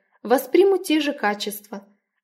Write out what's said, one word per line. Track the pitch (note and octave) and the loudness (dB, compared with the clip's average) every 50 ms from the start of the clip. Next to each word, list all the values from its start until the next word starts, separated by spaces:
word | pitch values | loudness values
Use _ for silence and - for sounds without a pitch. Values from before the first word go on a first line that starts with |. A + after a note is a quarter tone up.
| _ _ _ _ | _ _ _ _
воспримут | - G#3+ B3+ C#4 C#4 - - E4+ G4 G4 F#4+ F4+ F#4+ | -2 0 0 0 0 2 4 4 4 4 4 0 0
те | - D4+ D#4 | 0 -2 0
же | C#4+ C#4+ | 0 -2
качества. | C#4 - A3 G#3 G#3 G#3 - G#3 - - _ - G#3 G3+ - _ _ _ _ _ _ _ | -4 -2 -4 -4 -4 -4 -8 -10 -12 -12 _ -16 -16 -16 -16 _ _ _ _ _ _ _